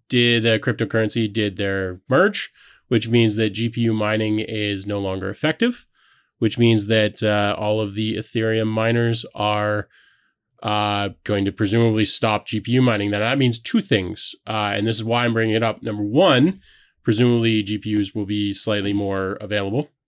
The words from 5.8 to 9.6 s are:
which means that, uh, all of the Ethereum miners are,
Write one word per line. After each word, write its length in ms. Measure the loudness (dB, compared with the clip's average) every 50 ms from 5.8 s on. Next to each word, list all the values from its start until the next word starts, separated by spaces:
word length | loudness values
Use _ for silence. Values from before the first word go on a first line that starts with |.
| -12 _ _ _ _ _ _ _ _ _ _ _
which 200 | -2 0 2 4
means 280 | 4 4 4 4 2
that, 360 | 2 2 2 2 0 -2 -2
uh, 320 | 0 0 2 2 0 0 -2
all 240 | -2 -2 -2 -2 -2
of 140 | -2 -4 -4
the 220 | -4 -4 -4 -4
Ethereum 500 | -6 -8 -6 -4 -2 0 0 0 0 0
miners 580 | -2 0 0 0 2 2 2 2 2 0 -2 -4 -6 -6
are, 520 | -4 -2 0 0 0